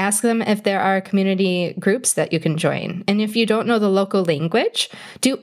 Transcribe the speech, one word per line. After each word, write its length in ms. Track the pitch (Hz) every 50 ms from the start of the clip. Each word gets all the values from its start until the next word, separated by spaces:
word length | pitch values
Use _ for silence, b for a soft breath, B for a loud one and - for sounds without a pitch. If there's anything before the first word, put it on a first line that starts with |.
Ask 240 | 190 202 202 - -
them 180 | 233 226 226
if 220 | - - 208 208 -
there 160 | 202 196 190
are 200 | - 190 190 190
community 760 | 190 - 202 196 190 196 190 190 196 185 180 180 175 160 - 185
groups 360 | - 196 208 247 254 - -
that 180 | - 156 -
you 80 | 165 160
can 180 | - 165 151 160
join. 460 | 170 151 139 - - - - 185 -
And 140 | - 202 208
if 160 | 214 214 214
you 100 | 226 226
don't 220 | 208 214 226 - 226
know 100 | 240 220
the 100 | 208 202
local 360 | 190 196 196 196 - 196 185
language, 640 | 170 156 139 160 165 214 233 330 466 - - - - B B B B B B
do 200 | - 254 269 -